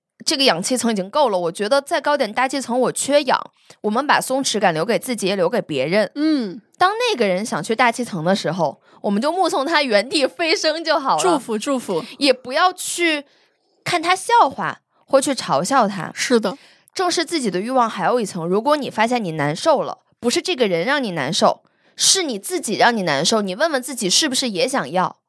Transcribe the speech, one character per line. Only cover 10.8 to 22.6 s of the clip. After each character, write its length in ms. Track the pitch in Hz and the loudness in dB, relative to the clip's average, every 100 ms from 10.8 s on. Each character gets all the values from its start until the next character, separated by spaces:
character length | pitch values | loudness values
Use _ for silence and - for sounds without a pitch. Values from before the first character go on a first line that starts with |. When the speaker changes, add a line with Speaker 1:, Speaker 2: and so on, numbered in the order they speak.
Speaker 1:
就 140 | 330 302 | 0 0
好 180 | 269 180 | 2 2
了。 60 | |
Speaker 2:
祝 160 | 359 311 | 2 0
福， 200 | - 220 | -2 -6
祝 200 | 247 269 | -2 -4
福。 260 | - 175 226 - | -2 -4 -6 -2
Speaker 1:
也 140 | 277 | 2
不 200 | 254 247 | 2 0
要 180 | 277 359 | 0 0
去 520 | 370 - - 339 302 277 _ _ _ _ _ | 0 -8 -2 0 0 -6 _ _ _ _ _
看 200 | - 349 | -4 -2
他 120 | 320 | 0
笑 360 | 370 - 466 330 | -2 2 4 4
话， 300 | - 165 - _ _ _ | 2 -6 -6 _ _ _
或 120 | - | 2
去 120 | - | 2
嘲 320 | 262 - 143 | -2 0 0
笑 220 | 180 269 208 | 2 2 2
他。 220 | 196 160 | -2 -8
Speaker 2:
是 240 | - - 240 | -6 0 0
的。 180 | 214 277 - _ _ | 0 -6 -14 _ _
Speaker 1:
正 160 | - 359 | -4 -2
视 140 | 339 | -2
自 160 | - 330 | -2 -2
己 100 | 240 | -2
的 100 | 180 | -2
欲 100 | 214 | -2
望 180 | 262 226 | 0 0
还 180 | - 170 | 0 0
有 140 | 247 | 0
一 60 | 202 | -2
层， 200 | 180 165 | -4 -2
如 140 | 190 | 0
果 160 | 240 302 | 2 0
你 140 | 226 | 0
发 160 | - 226 | 0 0
现 160 | 247 | 0
你 80 | 196 | -2
难 240 | 156 143 147 | -2 -2 0
受 240 | 330 277 | 2 2
了， 160 | 147 - _ - | 0 -8 _ -6
不 80 | 233 | -2
是 140 | 311 | -2
这 120 | 330 | -2
个 120 | 320 220 | 0 0
人 160 | 170 | 0
让 180 | 190 294 | 0 -2
你 100 | 240 | -2
难 200 | 170 131 | -4 -4
受， 300 | 185 202 - _ _ _ | 2 2 0 _ _ _
是 280 | - - 392 | -2 2 2
你 160 | 330 214 | 0 -6
自 220 | - 349 | -6 -6